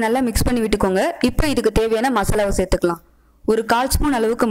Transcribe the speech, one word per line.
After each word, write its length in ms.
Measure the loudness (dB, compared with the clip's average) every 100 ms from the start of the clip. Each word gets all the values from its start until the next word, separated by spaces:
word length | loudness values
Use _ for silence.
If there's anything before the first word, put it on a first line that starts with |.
நல்லா 160 | 0 0 0
மிக்ஸ் 180 | 0 0
பண்ணி 140 | 0
விட்டுக்கோங்க. 380 | 0 0 0 0 -2 0 -2
இப்போ 160 | 0 0
இதுக்கு 180 | 0 0 0
தேவையான 320 | 0 0 0 0
மசாலாவை 340 | 0 0 0 0
சேர்த்துக்கலாம். 420 | 0 0 0 -2 -10 _ _ _ 0
ஒரு 100 | 0 2
கால் 180 | 0 0
ஸ்பூன் 220 | 0 0 0
அளவுக்கு 280 | 0 0 0